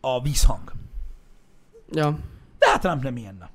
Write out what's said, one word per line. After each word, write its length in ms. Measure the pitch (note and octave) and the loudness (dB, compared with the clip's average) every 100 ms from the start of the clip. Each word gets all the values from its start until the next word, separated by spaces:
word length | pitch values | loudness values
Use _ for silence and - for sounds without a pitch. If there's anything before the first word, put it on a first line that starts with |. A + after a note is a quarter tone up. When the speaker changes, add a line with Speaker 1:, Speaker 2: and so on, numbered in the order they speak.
Speaker 1:
a 200 | C3+ B2+ | -2 -2
vízhang. 500 | C#3 C3+ - A2 - - - - - - - - _ - _ - - | 0 6 6 4 -6 -12 -10 -12 -12 -14 -20 -20 _ -20 _ -20 -8
Speaker 2:
Ja. 260 | D#3 D3 D3+ - - - - | -2 0 -2 -8 -18 -20 2
Speaker 1:
De 120 | C#5 | 4
hát 120 | - | 4
Trump 220 | F#3 D3 | 0 -2
nem 140 | C3 A#2+ | -4 -8
ilyen, 180 | G#2 F#2+ | -12 -16
na. 100 | E2+ | -18